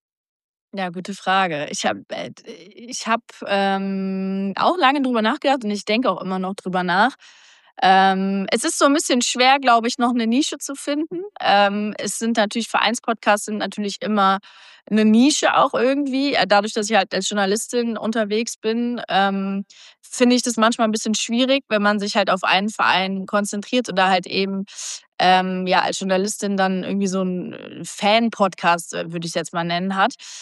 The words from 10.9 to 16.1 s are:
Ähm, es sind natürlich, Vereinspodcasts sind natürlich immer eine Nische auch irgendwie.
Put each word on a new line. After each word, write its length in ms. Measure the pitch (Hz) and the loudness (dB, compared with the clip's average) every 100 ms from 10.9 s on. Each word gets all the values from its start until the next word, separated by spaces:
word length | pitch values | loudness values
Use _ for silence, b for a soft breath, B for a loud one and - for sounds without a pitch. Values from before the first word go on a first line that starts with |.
| 294 320 349 403 - | -4 -4 -6 -10 -4
Ähm, 540 | - 202 202 208 208 - | 2 4 4 0 -4 -6
es 200 | 208 - | -8 -4
sind 180 | 226 233 | -2 0
natürlich, 320 | 208 233 220 | 0 -2 -2
Vereinspodcasts 800 | - 208 240 - 220 - 208 - | 0 0 -2 -4 -2 2 0 0
sind 100 | 208 | -6
natürlich 400 | 196 214 202 - | -6 -6 -6 -6
immer 380 | 208 208 190 190 - B B B B | -2 2 2 2 -4 B B B B
eine 140 | 214 | 2
Nische 520 | 214 220 277 302 - - | 6 6 6 4 2 4
auch 160 | 277 | 2
irgendwie. 640 | 220 247 277 277 | 2 0 0 -2